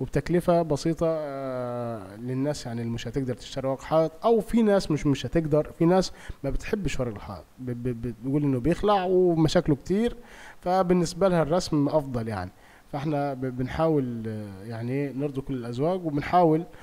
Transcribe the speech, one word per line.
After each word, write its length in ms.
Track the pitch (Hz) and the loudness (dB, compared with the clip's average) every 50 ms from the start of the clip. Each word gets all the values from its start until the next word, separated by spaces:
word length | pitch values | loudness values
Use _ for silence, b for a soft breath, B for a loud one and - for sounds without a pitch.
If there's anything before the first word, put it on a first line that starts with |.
وبتكلفة 640 | 131 123 - 147 - - 165 175 165 - 175 170 170 | -6 -4 -2 -2 0 0 0 2 2 4 4 4 2
بسيطة، 440 | 160 151 131 - 165 160 - 170 160 | 2 0 -2 0 -2 -2 0 0 0
آه، 1080 | 160 160 151 143 139 135 135 135 131 127 123 123 120 120 120 117 117 107 95 92 101 | 0 -2 -4 -6 -6 -6 -6 -6 -6 -4 -4 -4 -4 -4 -4 -6 -6 -8 -10 -12 -14
للناس 500 | 104 120 123 127 131 135 147 147 - - | -10 -8 -6 -4 -2 -2 -2 -2 -4 -6
يعني 140 | 127 117 117 117 | -8 -6 -6 -4
اللي 100 | 117 113 | -4 -4
مش 160 | 117 - 123 | -6 -6 -6
هتقدر 260 | - 143 135 123 123 | -4 -4 -2 -2 -4
تشتري 340 | - - - - 139 127 135 | -6 -8 -12 -8 -6 -4 -4
ورق 140 | 135 127 - | -4 -4 -2
حائط، 300 | - 156 160 160 156 - - - | 0 2 4 4 2 0 0 2
أو 160 | 220 233 226 | 4 4 4
في 220 | 185 - - 233 226 | 2 2 2 4 4
ناس 280 | 208 202 196 180 - | 6 4 4 4 2
مش، 160 | 156 143 - | 0 0 2
مش 200 | 151 139 - - | 0 0 0 -2
هتقدر، 440 | 120 - 165 160 151 143 151 151 - - - | -2 0 0 0 2 2 2 2 0 0 2
في 60 | 170 | 4
ناس 280 | 165 180 190 180 - B B B B B B - | 4 4 4 2 0 B B B B B B -4
ما 60 | 139 | -2
بتحبش 500 | 135 - - - - 214 185 143 - - | -2 -2 -2 -2 -2 -2 -2 -2 -2 -2
ورق 140 | 127 120 104 | -4 -4 -6
الحائط، 300 | 98 - - 101 85 - - - - | -8 -10 -12 -14 -14 -16 -18 -16 -12
ب-، 120 | 131 123 | -8 -8
ب-، 320 | 123 120 120 127 123 117 117 | -6 -4 -4 -4 -4 -4 -6
بتقول 400 | 123 113 101 110 135 139 151 147 | -8 -8 -6 -4 -2 0 0 2
إنه 180 | 143 135 123 | 2 0 2
بيخلع 440 | 120 147 175 - - 208 208 196 185 | 2 0 0 2 2 2 4 4 4
ومشاكله 720 | 185 190 180 185 180 170 160 160 151 - 185 165 - 147 | 2 4 4 4 4 4 4 4 4 4 4 2 2 0
كتير. 400 | - - - 180 202 226 240 233 - B B B B B B B B | 0 0 -2 0 0 0 0 -2 -6 B B B B B B B B
فبالنسبة 680 | - 180 180 190 185 175 180 180 170 - - 165 190 196 | -2 0 2 2 4 4 4 2 2 0 0 2 2 4
لها 140 | 180 170 156 | 4 4 2
الرسم 460 | 139 160 185 180 - - 147 139 139 | 2 2 0 0 0 2 2 2 2
أفضل 400 | 127 156 143 135 127 120 110 110 | 2 0 0 0 -4 -4 -4 -4
يعني. 220 | 107 95 90 92 - B B B B B B B - | -4 -6 -6 -8 -10 B B B B B B B -8
فإحنا 420 | 147 135 160 151 143 143 143 139 | -6 -4 -2 -2 -2 -2 -2 -4
ب-، 60 | 127 | -4
بنحاول، 840 | 131 131 123 123 131 123 - 147 165 165 160 147 131 123 120 117 110 | -6 -6 -4 -4 -4 -4 -2 0 2 4 4 2 2 0 -2 -6 -6
آه، 380 | 110 110 107 107 104 98 95 98 | -6 -6 -8 -8 -10 -12 -14 -12
يعني 280 | 113 117 110 117 120 127 | -10 -10 -8 -6 -4 -2
إيه، 200 | 139 143 139 123 | -2 -2 -4 -4
نرضي 280 | 131 143 151 135 135 | -4 -4 -4 -4 -6
كل 140 | 131 - 135 | -6 -6 -6
الأذواق، 400 | 127 113 120 120 120 143 165 185 | -6 -6 -6 -4 -2 0 0 0
وبنحاول، 680 | 190 175 160 143 143 139 - - 180 180 160 156 160 170 - B B | -2 -2 -4 -4 -4 -2 2 4 6 6 6 6 4 0 -2 B B